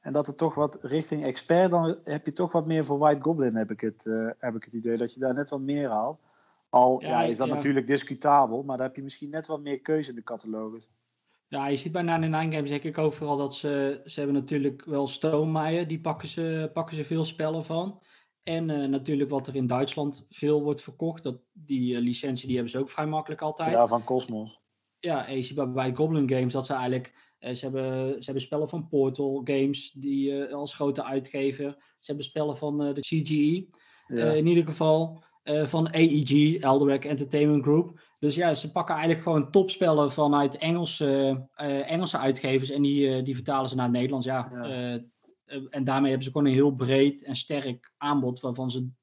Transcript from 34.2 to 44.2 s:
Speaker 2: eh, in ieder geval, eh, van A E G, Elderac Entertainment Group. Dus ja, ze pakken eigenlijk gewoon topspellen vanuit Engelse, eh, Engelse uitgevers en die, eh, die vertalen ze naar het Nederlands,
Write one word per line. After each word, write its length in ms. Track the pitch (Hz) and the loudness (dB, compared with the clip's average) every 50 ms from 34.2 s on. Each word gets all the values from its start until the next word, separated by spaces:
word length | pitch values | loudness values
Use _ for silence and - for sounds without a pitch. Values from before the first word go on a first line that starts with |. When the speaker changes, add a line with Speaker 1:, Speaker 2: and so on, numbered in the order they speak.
| 113 117 | 2 4
Speaker 2:
eh, 60 | - | 4
in 100 | 156 156 | 4 4
ieder 180 | 165 175 170 165 | 6 6 4 4
geval, 580 | 156 156 - 165 156 156 160 160 160 160 - _ _ _ _ _ | 2 0 0 4 4 4 4 4 0 -4 -12 _ _ _ _ _
eh, 240 | - 147 151 156 | -2 0 0 0
van 200 | 135 160 165 160 | 0 0 0 0
A 40 | 160 - | 0 4
E 320 | 165 165 160 143 151 147 | 6 6 6 6 4 2
G, 320 | 123 135 143 147 151 160 180 - | 4 6 6 6 6 4 2 4
Elderac 420 | 135 135 139 147 139 139 135 139 | 4 6 6 6 4 4 2 0
Entertainment 580 | 143 151 135 143 135 - 147 147 151 151 147 127 | -2 -2 -2 -2 0 2 4 4 6 4 4 4
Group. 380 | 143 147 160 175 175 - - - _ _ _ | 4 4 4 4 0 -4 -18 -20 _ _ _
Dus 160 | - 147 139 | -2 0 0
ja, 200 | 160 175 170 156 | 2 2 2 2
ze 180 | 135 - 156 - | 0 -4 -4 -4
pakken 220 | 180 165 - 170 | -4 -2 -2 -2
eigenlijk 300 | 156 156 165 165 165 - | 0 2 2 2 2 2
gewoon 260 | 180 165 156 143 135 | 2 2 2 2 4
topspellen 600 | - 196 185 185 - - 185 170 156 147 147 139 131 | 4 4 4 4 0 2 2 4 6 4 4 2 2
vanuit 460 | - 151 147 143 147 143 139 139 - | 2 2 4 6 4 4 2 0 -2
Engelse, 880 | - 160 170 175 170 160 - - 156 139 135 139 139 135 135 135 131 - _ | -2 0 0 0 0 -4 -4 -2 0 2 2 2 2 2 0 -2 -4 -12 _
eh, 360 | - 147 147 139 139 139 - | -8 -6 -4 -2 -4 -2 -2
Engelse 280 | 160 165 185 165 - - | -2 -2 -2 -2 -2 -2
uitgevers 520 | 127 135 135 127 - 135 135 131 131 135 | 0 0 0 0 0 0 2 2 0 0
en 120 | 139 143 143 | 0 0 2
die, 320 | 143 143 143 139 135 131 | 2 4 4 2 2 2
eh, 100 | 131 131 | 0 -2
die 100 | 135 135 | -2 -4
vertalen 340 | 123 - - 143 135 131 131 | -6 -4 -2 -2 0 0 -2
ze 60 | 131 | -2
naar 80 | 127 127 | -2 0
het 100 | 120 120 | 2 2
Nederlands, 320 | 123 123 127 139 131 | 2 0 0 0 -2